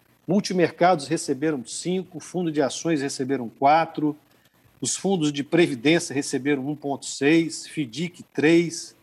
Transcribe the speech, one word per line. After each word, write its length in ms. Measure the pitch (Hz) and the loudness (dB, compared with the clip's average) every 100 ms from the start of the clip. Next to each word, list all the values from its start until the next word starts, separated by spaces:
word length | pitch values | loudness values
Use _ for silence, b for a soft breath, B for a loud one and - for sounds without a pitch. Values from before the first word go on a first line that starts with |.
| _ _ - | _ _ 0
Multimercados 800 | 196 - 185 165 - 170 180 131 | 0 0 2 2 4 4 4 0
receberam 560 | 165 - 131 156 147 | -4 -2 -2 -2 -2
cinco, 560 | 113 - 170 185 180 151 | -6 -8 -4 -4 -6 -14
fundo 320 | - 170 175 | -10 -4 -2
de 80 | 151 | 0
ações 400 | 135 - 165 156 | -2 -2 -2 0
receberam 480 | 139 - 127 135 113 | -2 -4 -4 -4 -4
quatro, 680 | - 135 156 160 - 151 147 _ b b b b _ | 0 4 4 2 -2 -4 -4 _ b b b b _
os 160 | 127 - | -6 -2
fundos 360 | 190 190 151 | 0 2 0
de 120 | 143 | -2
previdência 720 | 135 170 160 135 131 170 160 135 | 0 2 2 2 2 2 0 -4
receberam 520 | 139 135 131 143 131 | -4 -2 0 0 -2
um 80 | 147 | -6
ponto 300 | 143 131 - | -6 -6 -8
seis, 600 | - 139 165 160 - - | 0 4 4 2 -6 -12
fidic 560 | - 131 117 175 - - | -8 -8 -6 -8 -10 -10
três. 600 | - 143 170 170 - - - | 0 4 4 2 -6 -14 -18